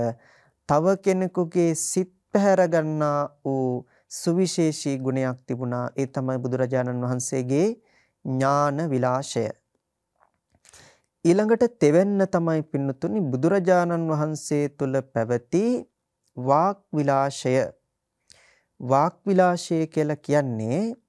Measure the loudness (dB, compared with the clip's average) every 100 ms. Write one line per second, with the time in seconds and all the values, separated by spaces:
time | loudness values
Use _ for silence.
0 | -2 -6 _ _ _ _ 0 2 2 0
1 | 0 0 -2 -2 -2 0 0 0 -4 -4
2 | -6 _ _ 0 4 4 4 2 0 -2
3 | 0 -2 -4 _ -4 -2 -2 -4 -8 _
4 | _ -8 -2 0 0 0 0 0 -4 -4
5 | -2 -2 -2 -4 -8 -6 -4 -4 -6 -4
6 | -4 -4 -4 -4 -2 -2 0 0 -2 -4
7 | -4 -4 -4 -4 -2 0 0 -2 _ _
8 | _ _ -6 -2 2 2 0 0 -2 0
9 | 0 -2 -4 -4 -4 -8 _ _ _ _
10 | _ _ _ _ _ _ _ -20 -20 _
11 | _ _ 2 4 4 2 2 2 4 4
12 | 4 2 0 0 0 -2 -2 -4 -2 -4
13 | -4 -2 -2 0 0 0 2 2 2 -2
14 | -2 -2 -2 -4 -4 -2 -2 -4 -4 -2
15 | -4 -4 -2 -2 0 0 0 -2 -6 _
16 | _ _ _ -8 2 2 2 -2 -6 -2
17 | 0 2 0 -2 0 0 0 -6 _ _
18 | _ _ _ _ _ _ _ -12 0 2
19 | 2 -2 0 4 4 2 -2 -4 -2 -2
20 | -2 -4 0 0 0 -4 -2 -2 -4 -8